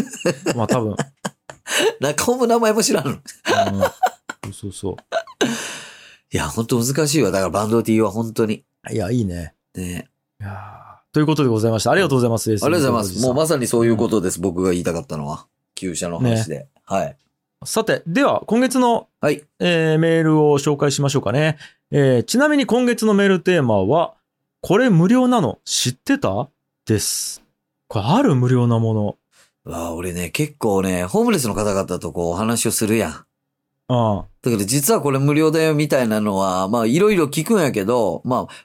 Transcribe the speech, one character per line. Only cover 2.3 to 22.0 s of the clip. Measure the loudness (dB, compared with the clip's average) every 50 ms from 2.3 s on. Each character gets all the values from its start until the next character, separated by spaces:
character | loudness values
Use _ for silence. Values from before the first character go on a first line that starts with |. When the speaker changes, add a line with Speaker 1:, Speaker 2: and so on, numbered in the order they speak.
| 0
Speaker 2:
尾 | 0
も | 2 2
名 | 2 2
前 | 2 2 2
も | 2 0
知 | 0 0
ら | 0
ん | -2
の。 | -4
Speaker 1:
う | -6
ん。 | -8
そ | -12 -20 -20 -12 -4 -2 0 0 0 0 0 -2 -2 -2 -2 -2 -4 -4 -4 _ _ -16 -16 -14 -14 -16
う | -14
そ | -12 -14 -14
う | -12
そ | -8 -8 -8
う。 | -8 -8 _ -8 -8 -8 -8 -8 -6 -4 -4 -4 -4 -6 -8 -12 -12 -14 -16 -20 -20 -20 -20 -20 -20 _ _ -8
Speaker 2:
い | -6 -6
や、 | -6 -4
ほ | -6 -6 -4
ん | -2
と | -2 -2 -2
難 | -2 -2 -2 -2 0
し | 0 0
い | 0
わ。 | 2
だ | 0 0
か | -2
ら | 0
バ | -2 -2 -2
ン | 0
ド | 0 0 2
T | 2 2 2
は | 2 0
本 | 0 -4 -6 -6 -2
当 | -2 -2
に。 | -2 -2 -6 _ _ _ _ -14 -8
Speaker 1:
い | -6
や、 | -4 -4 -2
い | -2 -2
い | -2
ね。 | -2 -4 -6 -10 -12 _ _ _ _ -14
Speaker 2:
ね。 | -12 -10 -10 -10 -10 -12 _ _ _ _ _ _ -14
Speaker 1:
い | -14
や | -14 -12 -14 -16 -18 -20 -20 -20 -20 -20 _ _ _
ー、 | 0
と | 0
い | 2
う |
こ | 2 2
と | 2 2
で | 2
ご | 2 2
ざ | 2 2
い |
ま | 0 2
し | 2
た。 | 2
あ | 2
り | 2
が | 2 2
と | 2
う | 2
ご |
ざ | 2 2
い |
ま | 0 0
す。 | 0 0
Speaker 2:
あ | -2
り | 0
が |
と | 0 0
う |
ご | 2 2
ざ | 2 2
い |
ま | 0 0 -2
す。 | -2
Speaker 1:
エ | -2
ー | -2
ス |
の |
お |
じ |
さ | 0 0
ん。 |
Speaker 2:
も |
う | 2
ま | 0 2 2
さ | 0 0
に | 0 0
そ | 2 2
う | 4
い | 4
う | 2 2
こ | 0 0
と | 0 0
で | 0 -2
す。 | -4 -2
僕 | -4 -4 -2 0 0
が | 0
言 | 0 0
い | -2
た | -4 -4
か | -6
っ | -6
た | -8 -8 -8
の | -8 -8
は。 | -10 -12 -14 _ _ _ _ _ -16
旧 | -10 -8 -8 -6
車 | -6 -6 -6
の | -4 -2
話 | 0 0 0 0 -2
で。 | -4 -8 -12
Speaker 1:
ね。 | -12 _ _ _ _
Speaker 2:
は | -4 -4 -4 -4
い。 | -4 -8 _ _ _ _ _ _ _ _ _ -12
Speaker 1:
さ | -6 -4 -4 0
て、 | 0 -2 -2 -2 -2
で | 0 2 2
は、 | 2 2 0 0 0
今 | 0 2
月 | 2 2 2 2
の、 | 2 2 2 0 -4 _ _ -4
Speaker 2:
は | -2 -2
い。 | -2 -2 -6 _ _ -4
Speaker 1:
え | -2 0 2 2 2 2 2
ー、 | 2
メ | 4 4 2 4
ー | 4
ル | 4 4 4
を | 6 4 4 4
紹 | 2 0 0 0
介 | 0 -2 0
し | 0
ま | -2 0
し | 0 0
ょ |
う |
か | 0 0 0
ね。 | 2 0 0 -2 -4 -10 -20 _ _ _ -2
え | 2 2